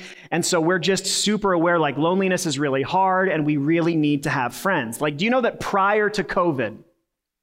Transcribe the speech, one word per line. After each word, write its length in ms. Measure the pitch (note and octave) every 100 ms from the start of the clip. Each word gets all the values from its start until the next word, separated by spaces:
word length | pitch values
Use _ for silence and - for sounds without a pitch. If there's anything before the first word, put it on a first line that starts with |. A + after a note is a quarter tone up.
| - - -
And 140 | E3 -
so 160 | F3
we're 180 | D#3+ F3+
just 260 | D#3+ F#3 -
super 460 | - G3+ G#3 G3+
aware, 280 | F3 E3+ F3
like, 180 | D3 C#3
loneliness 480 | D#3+ F#3+ F#3+ F3+ F3
is 120 | C3+
really 240 | D3 C3+
hard 460 | C3 F#3 F#3+ F#3 F#3+
and 180 | D#3 D3
we 120 | D3+
really 400 | C#3+ E3+ E3 E3
need 260 | D3 D3
to 60 | D3+
have 260 | C#3 A#2+ -
friends. 460 | G3 F3 A2+ A#2
Like, 160 | D3+ D3
do 80 | G#3+
you 60 |
know 100 | B3+
that 180 | A#3 -
prior 500 | - G3+ G3 G#3+ G#3
to 120 | G#3
covid, 540 | - G3 F3 C3 A2 G#2+ - _ _ _ _ _